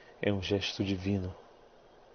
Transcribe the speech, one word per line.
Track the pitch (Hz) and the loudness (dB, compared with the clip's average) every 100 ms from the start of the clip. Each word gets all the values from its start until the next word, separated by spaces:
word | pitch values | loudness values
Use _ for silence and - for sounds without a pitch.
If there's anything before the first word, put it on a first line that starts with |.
| - - | -20 -2
é | 101 | 0
um | 98 | 0
gesto | 87 101 - - | 2 0 0 -2
divino | 98 98 95 101 90 - - - - - - - - | 0 0 0 0 -2 -8 -16 -20 -20 -20 -20 -20 -20